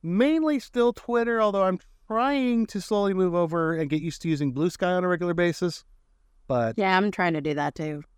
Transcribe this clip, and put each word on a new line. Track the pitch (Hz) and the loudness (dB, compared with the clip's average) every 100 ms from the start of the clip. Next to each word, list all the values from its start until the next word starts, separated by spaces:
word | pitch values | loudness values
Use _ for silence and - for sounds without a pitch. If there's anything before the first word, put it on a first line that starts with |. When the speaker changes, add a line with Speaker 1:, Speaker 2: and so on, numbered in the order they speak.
Speaker 1:
Mainly | 165 185 269 320 311 285 | -2 2 4 4 2 0
still | - 240 240 | -4 0 2
Twitter, | 233 - 233 233 233 | 0 -2 0 0 2
although | 214 196 | 2 2
I'm | 190 185 - _ _ | 2 0 -6 _ _
trying | 220 262 285 254 233 220 | -2 0 0 0 0 -2
to | 202 | -4
slowly | - 208 202 | -2 0 0
move | 185 185 | 2 0
over | 175 170 170 160 | 2 0 0 0
and | 160 151 | -2 -2
get | 156 | -2
used | 165 - | -4 -6
to | 170 | -2
using | 151 143 | 0 0
Blue | 127 170 | 0 -2
Sky | - 180 | 0 0
on | 180 | 0
a | 180 | 0
regular | 175 175 | 0 -2
basis. | 170 175 160 175 - _ - _ _ _ _ _ | 0 0 0 -4 -4 _ -20 _ _ _ _ _
But | 127 113 113 | 0 0 0
Speaker 2:
Yeah, | 190 185 | 2 2
I'm | 202 | 2
trying | - 180 | 0 0
to | 156 | 0
do | 147 | -2
that | 147 147 | -2 -4
too. | - 156 151 151 | -4 -8 -8 -14